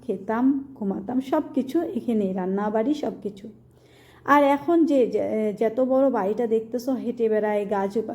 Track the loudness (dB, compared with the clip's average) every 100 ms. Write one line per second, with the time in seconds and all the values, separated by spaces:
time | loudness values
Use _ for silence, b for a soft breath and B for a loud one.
0 | -6 -6 -4 0 2 2 -4 -6 -4 -4
1 | -4 -4 0 -2 -2 -4 -2 -2 -2 -4
2 | 0 0 0 0 -2 0 0 0 0 0
3 | -4 -6 -10 -12 -16 -20 -20 b b b
4 | b b 2 4 6 2 2 2 4 4
5 | 2 0 -2 -2 -2 0 0 0 2 4
6 | 2 2 0 -2 0 0 -2 -6 -4 -4
7 | -4 -2 0 2 0 0 -2 -2 -2 -2
8 | -4